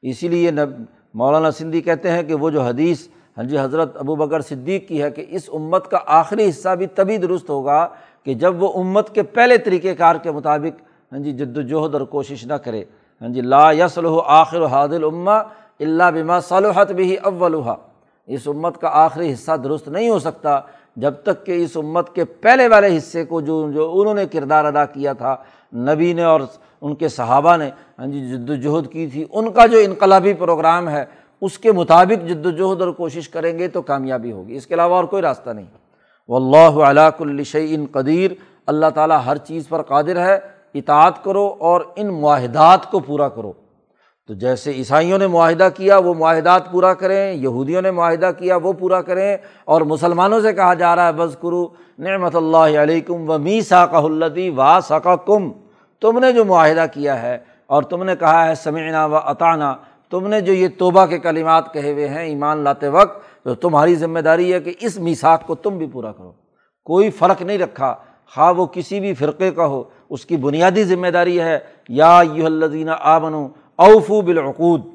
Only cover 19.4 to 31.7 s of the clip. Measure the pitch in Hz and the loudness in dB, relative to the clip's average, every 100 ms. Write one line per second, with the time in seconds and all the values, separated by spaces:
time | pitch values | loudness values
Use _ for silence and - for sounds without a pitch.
19.4 | - 160 131 156 - 160 233 208 147 - | -4 -4 -4 -8 -6 -4 -2 -2 -4 -6
20.4 | 151 143 - - _ - 135 143 - 208 | -2 -2 -4 -20 _ -6 -6 -4 -6 -6
21.4 | - 175 170 160 151 165 170 - 165 - | -4 -4 -4 -6 -4 -4 -4 -6 -6 -2
22.4 | 214 262 247 214 202 165 - 170 160 165 | 2 4 6 6 6 0 -4 -10 -6 -6
23.4 | 147 160 156 147 160 180 208 208 196 160 | -4 -4 -4 -4 -2 0 0 0 -4 -6
24.4 | 139 156 151 147 143 139 143 127 123 131 | 0 0 2 0 -2 -4 -6 -6 -6 -6
25.4 | - _ _ 117 127 151 175 170 170 160 | -10 _ _ -8 -2 0 0 0 2 2
26.4 | 135 - _ _ 147 143 160 - 117 131 | 0 -14 _ _ -12 -6 -6 -6 0 2
27.4 | 151 170 147 131 _ - 131 143 127 127 | 4 2 0 -10 _ -14 -12 -10 -10 -10
28.4 | 120 147 139 156 147 160 160 131 160 202 | -8 -6 -2 -4 -4 -10 -10 -10 -8 -6
29.4 | 226 214 233 226 202 185 196 190 185 180 | -4 4 6 6 2 2 4 4 2 -2
30.4 | 170 165 156 170 170 147 131 - _ _ | -2 0 2 0 -2 -6 -8 -14 _ _
31.4 | 190 - 226 | -10 -2 0